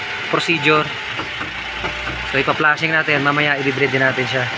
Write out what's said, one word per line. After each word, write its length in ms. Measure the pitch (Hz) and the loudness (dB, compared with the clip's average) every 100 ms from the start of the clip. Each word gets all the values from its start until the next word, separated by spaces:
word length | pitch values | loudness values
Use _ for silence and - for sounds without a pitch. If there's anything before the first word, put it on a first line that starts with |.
| - - - | -8 -8 -2
procedure. 560 | 151 - 160 143 151 147 - - - - - - - - - - - - - - | -2 0 2 4 4 2 -6 -8 -8 -8 -8 -10 -10 -10 -8 -6 -6 -6 -6 -2
So, 80 | 135 | 0
ipa-flashing 480 | 139 143 156 151 160 | 2 4 4 4 2
natin. 320 | 160 156 147 | 2 2 2
Mamaya, 400 | 143 147 147 139 | 2 2 2 2
i-bleed 320 | 139 131 139 | 0 2 2
din 80 | 131 | 4
natin 240 | 131 127 120 | 2 2 -2
siya. 160 | 127 120 | -2 -2